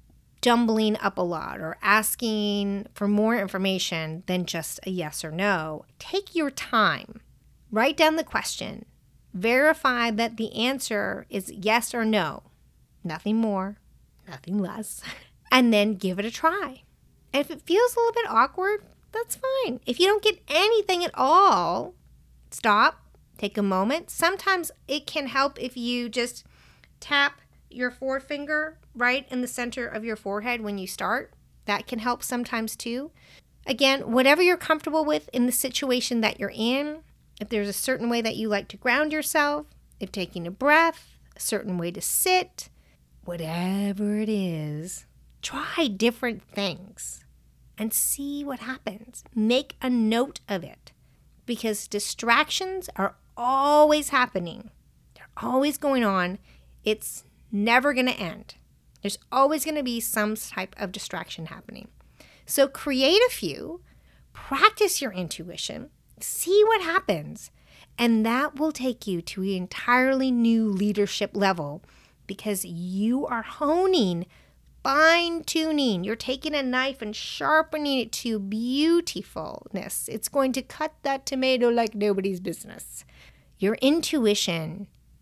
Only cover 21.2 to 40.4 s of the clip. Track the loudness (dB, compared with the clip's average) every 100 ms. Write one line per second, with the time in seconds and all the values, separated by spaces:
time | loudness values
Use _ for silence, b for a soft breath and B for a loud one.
21.2 | 4 8 8 6 2 -2 -6 -14 _ -20
22.2 | _ _ -18 -2 2 6 4 2 _ _
23.2 | _ -6 -4 0 2 2 2 0 -4 0
24.2 | 0 0 0 0 -2 -10 -6 -6 -4 -6
25.2 | -2 0 0 -2 -8 -6 -4 -2 -2 -4
26.2 | -4 -8 -20 b b b b -14 -2 2
27.2 | 2 -2 _ _ _ -6 -6 -4 -6 -4
28.2 | -6 -8 -2 -4 -4 -10 _ -2 0 0
29.2 | -2 -6 -4 -6 -6 -6 -8 -6 -6 -6
30.2 | -6 -4 -4 -4 -4 -6 -8 -6 -2 -4
31.2 | -6 _ _ _ -4 -4 -2 -4 -2 -4
32.2 | -4 -4 -4 -4 -4 -6 -6 -6 -8 _
33.2 | b b b _ -6 2 4 2 0 4
34.2 | 6 6 6 4 2 0 2 0 2 0
35.2 | -2 0 0 0 -2 -2 0 0 0 0
36.2 | 0 -2 -6 -2 0 0 -2 -8 -16 _
37.2 | _ -14 -4 -2 -2 -4 -4 -2 0 0
38.2 | -2 -2 -2 -2 -4 -4 0 2 2 -2
39.2 | 0 2 2 0 -6 -20 _ -12 -10 -8
40.2 | -6 -6